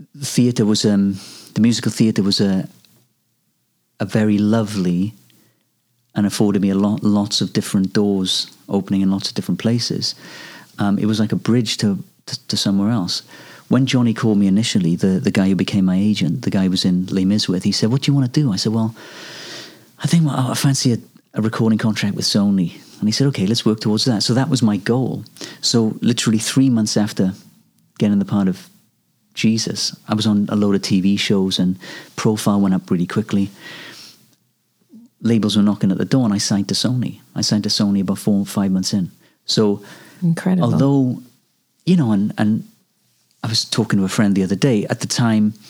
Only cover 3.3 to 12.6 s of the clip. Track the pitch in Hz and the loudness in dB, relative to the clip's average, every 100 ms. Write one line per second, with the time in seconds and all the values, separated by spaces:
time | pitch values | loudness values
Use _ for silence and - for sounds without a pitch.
3.3 | _ _ _ _ _ _ - 98 113 107 | _ _ _ _ _ _ -10 -4 0 2
4.3 | 104 104 113 107 104 90 87 101 110 _ | 2 2 2 0 -2 -2 0 -2 -6 _
5.3 | _ _ _ _ _ _ _ _ - 101 | _ _ _ _ _ _ _ _ -2 -2
6.3 | - 107 101 98 98 101 107 107 104 101 | 2 0 2 0 2 0 0 0 0 0
7.3 | - 98 - - 104 95 110 104 98 92 | -2 -2 -4 -2 -2 0 0 0 0 -2
8.3 | - - - - 98 95 98 95 98 - | -4 -6 -14 -6 -4 -2 0 0 0 -4
9.3 | - 95 90 113 120 - 98 - - - | -6 -4 -2 0 -2 -2 -4 -6 -8 -16
10.3 | - - - - - 101 98 104 110 107 | -20 -20 -20 -20 -4 0 0 0 0 0
11.3 | 90 - 120 110 - 107 92 - _ - | -2 0 0 0 0 0 -2 -6 _ -16
12.3 | - - 107 | -14 -6 -4